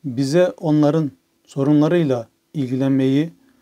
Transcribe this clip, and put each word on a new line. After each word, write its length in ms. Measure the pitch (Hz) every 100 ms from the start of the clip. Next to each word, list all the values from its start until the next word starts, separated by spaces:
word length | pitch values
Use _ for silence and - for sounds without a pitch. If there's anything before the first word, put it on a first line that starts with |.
bize 460 | 147 120 135 160 180
onların 600 | - 170 151 147 160 151 - _ _ _
sorunlarıyla 800 | - 139 151 151 175 156 123 113 _ _
ilgilenmeyi, 800 | 156 127 127 135 135 131 135 165 - _ _